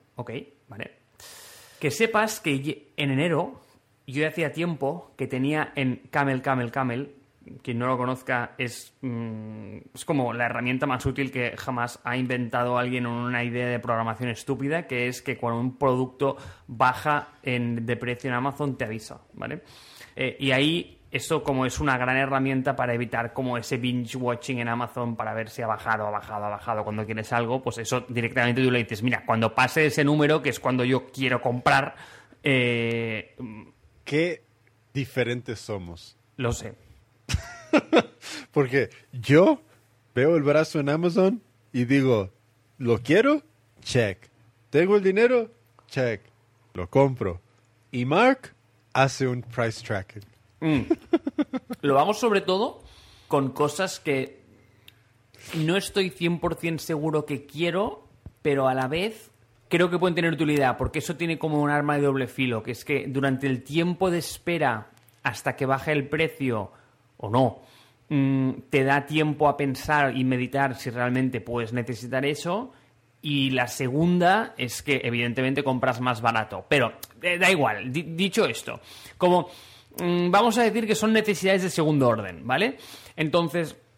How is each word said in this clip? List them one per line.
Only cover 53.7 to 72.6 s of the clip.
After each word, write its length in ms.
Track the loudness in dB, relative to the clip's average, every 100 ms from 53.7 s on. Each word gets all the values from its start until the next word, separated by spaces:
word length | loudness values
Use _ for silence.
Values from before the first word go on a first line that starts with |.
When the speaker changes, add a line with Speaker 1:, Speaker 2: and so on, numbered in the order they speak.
| 0 -4 -4
Speaker 1:
que 420 | -2 -2 -4 -10 _ -20 _ _ -20 _ _ _ _ -20 -10 -4
no 200 | 0 0
estoy 340 | 0 -2 -2
cien 280 | -2 -2 0
por 160 | -2 -4
cien 220 | -4 -6
seguro 480 | -4 -4 0 -2 -2
que 200 | -6 -8
quiero, 600 | -4 -2 0 -2 -4 -16 _ -20 -6
pero 260 | 0 2 2
a 60 |
la 140 | 2 0
vez 420 | -2 -4 -6 -16 _ _ _ _
creo 220 | 2 4
que 80 | 4
pueden 160 | 2
tener 180 | 2 0
utilidad, 440 | 2 2 4 4 2
porque 240 | -2 -2
eso 160 | -6 -4
tiene 220 | -4 -2
como 220 | 0 2
un 100 | 2
arma 260 | 2 2 2
de 60 |
doble 260 | 2 2 -2
filo, 340 | -2 0 0
que 80 | -4
es 140 | -10
que 220 | -4 -2 -2
durante 380 | 0 0 0 0
el 160 | -2
tiempo 480 | -2 0 0 0 0
de 80 | 0
espera 720 | -4 -8 -4 0 0 0 -6 -20 _ _
hasta 340 | -6 -4 -4 -2
que 100 | 0
baje 240 | 0 0
el 140 | -2 0
precio, 640 | 0 -2 -2 -2 -2 -4 -12 _ _ _ -12
o 120 | -2
no, 300 | 2 2 0 -12 -20 -20 _ _
mm, 440 | 0 2 2 0 -2 -2
te 140 | 2
da 220 | 4 2 2
tiempo 420 | 0 0 2 2
a 80 | 2
pensar 600 | -2 -4 0 2 2 2
y 80 |
meditar 520 | 0 0 0 0 -2 -2
si 140 | -8
realmente 500 | -4 0 0 0 -2
puedes 320 | -4 -4 -4
necesitar 520 | -4 -6 -8 -6 -2
eso. 480 | -2 -2 -4 -6